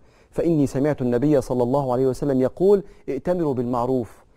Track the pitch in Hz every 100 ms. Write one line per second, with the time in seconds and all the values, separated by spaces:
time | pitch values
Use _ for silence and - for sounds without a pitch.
0 | - _ _ - 151 160 139 135 147 143
1 | 123 120 143 147 117 127 120 139 135 123
2 | 131 123 143 131 127 - 185 202 175 -
3 | - 135 175 180 156 127 120 123 123 131
4 | 110 - _